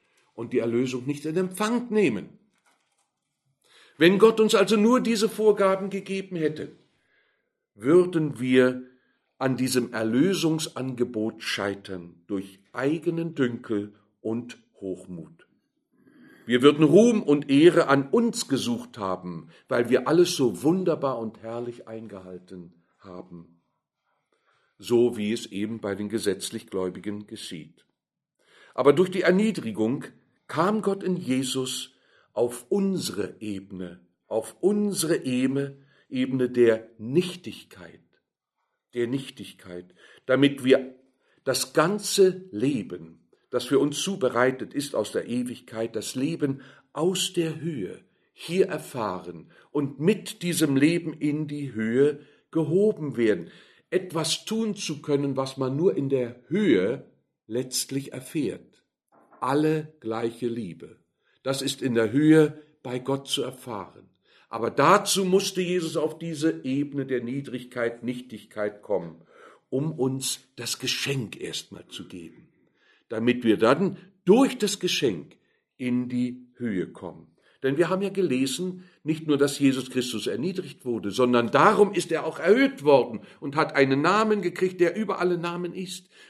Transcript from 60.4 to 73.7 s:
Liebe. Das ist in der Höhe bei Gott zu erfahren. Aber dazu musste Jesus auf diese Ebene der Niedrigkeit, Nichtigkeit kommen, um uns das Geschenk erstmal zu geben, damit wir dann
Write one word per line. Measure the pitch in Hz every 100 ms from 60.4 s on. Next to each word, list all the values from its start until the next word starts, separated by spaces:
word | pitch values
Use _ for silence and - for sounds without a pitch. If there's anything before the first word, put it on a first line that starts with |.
| 120
Liebe. | 117 98 80 - - _ _ _ _
Das | 127 135
ist | 135 -
in | 131
der | 117 110
Höhe | 127 156 156 151 151 - _
bei | 127 123
Gott | 127 139 139
zu | -
erfahren. | 123 123 127 107 87 - _ _ _ _ -
Aber | 113 110
dazu | - 143 196 - 185 185
musste | 190 196 -
Jesus | 175 180 160 147
auf | 156 156
diese | 170 151 160 160
Ebene | 139 135 143 139 131
der | 127
Niedrigkeit, | 117 139 139 117 123 127 117 117
Nichtigkeit | 117 123 - 107 - 107 104 104
kommen, | - 98 85 80 _ - - - -
um | 131 156
uns | 156 131 131 135 - _ -
das | - -
Geschenk | - - - 139 104 -
erstmal | 78 78 - 92 -
zu | - 87
geben, | 92 82 - - _ _ _ _ _ -
damit | 113 120 123
wir | 117 98
dann | 110